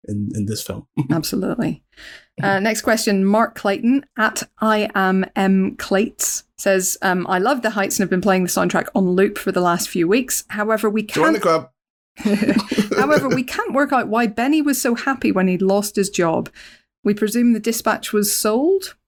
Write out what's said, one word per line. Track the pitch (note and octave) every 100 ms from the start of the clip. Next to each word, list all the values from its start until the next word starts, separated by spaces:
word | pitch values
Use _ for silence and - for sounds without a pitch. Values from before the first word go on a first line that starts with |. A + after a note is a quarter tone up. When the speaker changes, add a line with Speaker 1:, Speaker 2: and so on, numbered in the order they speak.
| -
Speaker 1:
in, | G#2 G2+
in | A2 G2+
this | G#2+
film. | - F2+ - -
<laughs> | C3+
Speaker 2:
Absolutely. | D#3+ - - G3 - - D3+ _ - - - _ -
Uh, | G3 G3
next | G#3+ -
question, | - A3 - G3
Mark | G3 G#3+ A#3
Clayton, | - G3+ G3 A#3 C4+ - -
at | A3 - - _
I | A3 G#3+ G#3
am | G3 F#3+ F#3+ F#3
M | - F#3+ F#3+ F#3 -
Clates, | - G3 A3+ - - - _ -
says, | G3+ F#3+ F#3 -
um, | F#3+ F3+ F3
"I | F#3
love | G#3+ C#4
The | A3
Heights | G3+ G3 -
and |
have | F#3
been | F#3
playing | G3+ F#3
the | F3+
soundtrack | - F3+ F#3 -
on | - F#3
loop | F3+ G#3 -
for | -
the | F#3
last | F3+ E3+ -
few | F#3 E3+
weeks. | A#3 B3+ - -
However, | G#3+ G#3 A3 A3
we | G#3+
Speaker 1:
Join | G#3+ D3 E3
the | C4
Speaker 2:
can't |
Speaker 1:
club. | F3+ D#3+ - _ _ _ _ -
Speaker 2:
<laughs> | G#3+ G3+ A3 G3+ - - - -
However, | C4+ D4+ C#4
we | C4
can't | B3+ - A4
work | C4+ C#4+
out | C4 G#3
why | A3 A#3+
Benny | G#3+ B3+ D#4
was | D4 C4
so | B3+
happy | A#3 - C4 G#3+
when | F#3+ F#3
he'd | F3+
lost | F#3+ G3 G#3
his | - G3
job. | - E3+ E3+ E3 - - - _ _
We | G3+
presume | G#3 G#3 A#3 A#3+
the | A3
dispatch | A3+ A3+ - - -
was | G#3 G#3
sold?" | - G#3+ A3 D#4 G4 - -